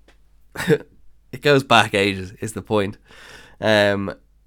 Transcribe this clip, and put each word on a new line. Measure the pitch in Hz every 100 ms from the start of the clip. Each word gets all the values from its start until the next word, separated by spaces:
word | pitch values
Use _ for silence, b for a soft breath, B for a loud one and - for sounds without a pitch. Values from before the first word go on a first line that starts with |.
| _
<laughs> | _ _ _ _ - -
it | - - - - - _ -
goes | 147 139
back | 139 117 104
ages, | 101 101 95 92 107
is | 110
the | 98
point. | - 107 98 95 B B B B B B
Um, | 107 107 104 101 98 - _ _